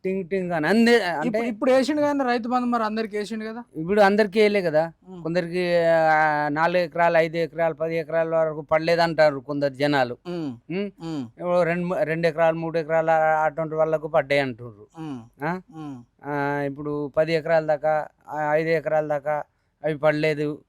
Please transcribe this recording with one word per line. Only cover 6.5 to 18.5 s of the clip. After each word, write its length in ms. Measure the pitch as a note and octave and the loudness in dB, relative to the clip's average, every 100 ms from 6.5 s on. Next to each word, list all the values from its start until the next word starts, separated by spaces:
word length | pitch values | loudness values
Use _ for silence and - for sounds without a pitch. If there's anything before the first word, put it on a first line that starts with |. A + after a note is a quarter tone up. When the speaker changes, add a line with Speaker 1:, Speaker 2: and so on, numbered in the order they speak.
| D3 E3+ F3+ | 0 2 2
Speaker 1:
ఎకరాలు, 340 | E3+ D#3 E3+ E3 | 0 2 4 4
ఐదు 200 | E3 E3 | 2 0
ఎకరాలు, 380 | D#3+ D3+ E3 | -4 -2 -2
పది 220 | D3 D#3+ E3 | -2 -4 -4
ఎకరాల 320 | D3 E3 E3 | -2 -2 0
వరకు 320 | D#3+ D#3+ D3+ | 2 0 -2
పడలేదు 400 | D3 D#3+ D#3+ E3+ | 0 0 2 2
అంటారు 380 | E3+ D#3 D3+ C#3 | 2 4 2 2
కొందరు 360 | B2 C#3+ C#3+ | -6 -4 -4
జనాలు. 440 | B2+ D3 C#3+ B2 A#2+ F3 | 0 0 2 0 -4 -10
Speaker 2:
ఉమ్. 320 | F3 D3+ A#2 - | -8 -8 -10 -10
Speaker 1:
ఉమ్? 200 | F3+ G3+ F#3+ | -8 -8 _
Speaker 2:
ఉమ్. 240 | E3 D#3 | -10 -8
Speaker 1:
ఇప్పుడు 380 | A#2 - F3 F3+ | -10 -8 -2 0
రెండు, 320 | E3 F3 F3 | 0 -2 -4
రెండు 320 | F#3 D3+ D#3+ E3+ | -2 -2 0 -2
ఎకరాలు, 300 | D3+ E3 E3 | 2 0 0
మూడు 220 | E3 E3 | -4 -4
ఎకరాల 320 | D3+ D#3+ D#3+ D#3+ D#3 D#3 | 0 0 2 2 4 2
అటువంటి 300 | D#3 C#3+ D#3 | 0 -2 -6
వాళ్ళకు 340 | D#3 D#3 D#3 D#3 | 0 0 0 0
పడ్డాయి 320 | D#3 C3+ C#3+ | -2 2 0
అంటుర్రు. 460 | C3+ A#2 A#2+ G2+ G#2+ E3 | 0 -6 -16 -18 -20 -14
Speaker 2:
ఉమ్. 460 | D#3 B2+ A2+ _ | -12 -12 -14 _
Speaker 1:
ఆ? 160 | D3 F#3 F3+ | -6 -6 -10
Speaker 2:
ఉమ్. 340 | D#3+ D3+ C3 A#2+ _ | -16 -14 -14 -18 _
Speaker 1:
ఆ, 380 | C#3 D3 C#3+ C#3+ | -8 -4 -2 -2
ఇప్పుడు 460 | C#3+ C#3 D3 D3 D3 D#3 | -6 -6 -8 -6 -4 -2
పది 160 | D#3+ | 0
ఎకరాల 340 | E3 D3+ E3 D#3 | 0 2 0 2
దాకా, 420 | D3+ D#3 D#3 - _ - | 0 0 0 -4 _ -10
ఆ, 260 | D3 D3+ | -4 0